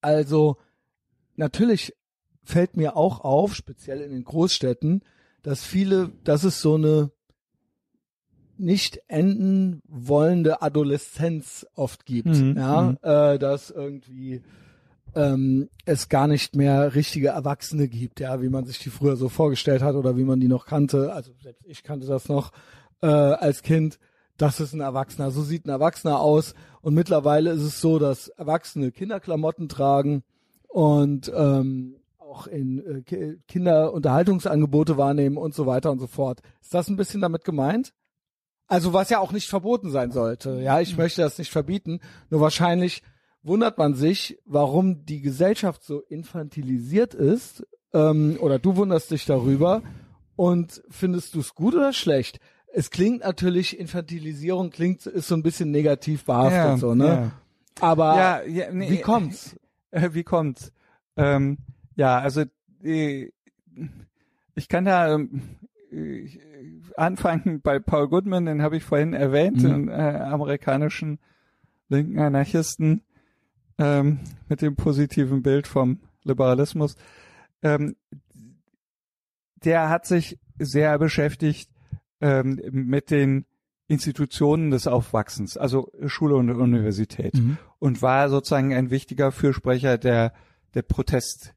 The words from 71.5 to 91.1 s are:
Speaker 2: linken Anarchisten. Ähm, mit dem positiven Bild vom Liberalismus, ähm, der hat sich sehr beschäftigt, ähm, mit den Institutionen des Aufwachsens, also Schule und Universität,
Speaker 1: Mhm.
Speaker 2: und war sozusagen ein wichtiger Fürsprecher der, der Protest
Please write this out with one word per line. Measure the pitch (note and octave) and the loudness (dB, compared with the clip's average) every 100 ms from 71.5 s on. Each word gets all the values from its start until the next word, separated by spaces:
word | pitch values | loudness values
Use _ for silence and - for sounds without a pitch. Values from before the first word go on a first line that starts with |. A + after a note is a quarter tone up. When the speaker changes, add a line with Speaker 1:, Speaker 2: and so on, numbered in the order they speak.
| _ _ _ _ | _ _ _ _
Speaker 2:
linken | C3+ D3+ D3+ | 0 0 0
Anarchisten. | D3 C#3 C#3 E3 D#3+ - D#3 F3+ _ _ _ _ _ _ _ - | 0 0 0 -2 -2 -2 0 0 _ _ _ _ _ _ _ -2
Ähm, | D3 C#3+ C#3 C#3+ - - - | 2 2 2 0 -6 -18 -8
mit | D3+ | -2
dem | D3+ C#3 | -2 0
positiven | D#3 C#3 C#3+ - C3 C3+ | 0 0 0 0 0 0
Bild | B2+ C#3 C#3+ | 2 0 0
vom | C#3 B2+ B2+ _ _ | 0 0 0 _ _
Liberalismus, | - C3 C3 B2+ C#3+ E3 D3 - - - - _ _ _ | -4 0 2 2 0 0 -4 -4 -20 -20 -20 _ _ _
ähm, | D#3 D3 D3 - _ C#3+ _ - A2 _ _ _ _ _ _ _ _ _ _ _ | 0 0 -2 -8 _ -20 _ -20 -20 _ _ _ _ _ _ _ _ _ _ _
der | D#3+ E3 D#3 | 0 2 2
hat | E3+ - | 0 2
sich | F3 D#3+ - _ - | 0 0 -12 _ -10
sehr | C#3+ C3+ D3+ D3 | -2 2 2 2
beschäftigt, | D#3 - D3+ C3 D#3 D3+ - _ _ - _ _ | 0 0 -2 0 -2 -2 -10 _ _ -18 _ _
ähm, | D3 C3+ C3 C3+ G#2 | 0 2 0 -4 -6
mit | C3 B2+ C#3 - | -6 -2 -2 0
den | D3 C#3 C3+ - _ _ _ _ | 2 2 0 -4 _ _ _ _
Institutionen | D3+ - C3+ C#3+ - D3 D#3 D#3+ | -2 -2 -4 -6 0 2 2 2
des | C3 D3 | 0 0
Aufwachsens, | B2 A#2+ A2+ G#2 - G2+ - | 0 0 -2 -4 -8 -10 -4
also | C#3 C3 B2 - C#3+ | -2 -2 -4 -8 -8
Schule | - D3+ C#3 | -2 2 4
und | A#2+ | 2
Universität, | A#2 B2 A#2+ G#2+ G2 A2 - - C3+ | 2 2 2 0 -2 -4 -4 -2 2
Speaker 1:
Mhm. | A#2+ D#3 - _ | 0 -2 -8 _
Speaker 2:
und | C#3+ A#2+ | -2 0
war | B2+ C3 C#3+ | 0 2 2
sozusagen | C#3 C3+ D3 C3+ | 0 0 0 0
ein | C3 B2+ | 0 -2
wichtiger | C3+ - C3+ C#3 | -4 -4 -2 -2
Fürsprecher | - C#3 C3 B2+ B2+ C3+ A#2 | 2 0 0 -2 0 0 0
der, | B2+ A#2 A2+ - _ _ _ | 2 2 0 -4 _ _ _
der | C3 | -8
Protest | - - - | -4 -4 0